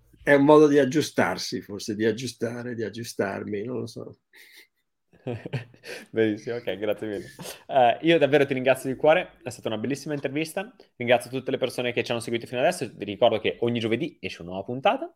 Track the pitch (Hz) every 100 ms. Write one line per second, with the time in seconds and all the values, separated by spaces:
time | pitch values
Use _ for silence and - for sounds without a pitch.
0 | _ _ - 143 139 151 156 143 131 151
1 | 135 - 98 - - 98 - 101 - 101
2 | 113 107 131 - 117 120 120 117 107 110
3 | 117 - 101 98 104 104 113 123 113 113
4 | - - _ - - - - _ _ _
5 | _ _ - 117 - 123 - _ - -
6 | - 110 110 104 - 117 - 95 104 101
7 | 110 101 - - - - - 143 120 -
8 | 160 165 143 147 139 131 127 131 135 127
9 | 151 165 175 - - - 117 107 117 139
10 | 165 147 143 139 160 196 208 - _ -
11 | 120 120 117 131 123 131 123 - 123 120
12 | 113 120 117 117 - 123 147 180 117 -
13 | 101 98 120 110 107 - 120 120 110 117
14 | 165 - 92 - 85 92 98 127 190 262
15 | 339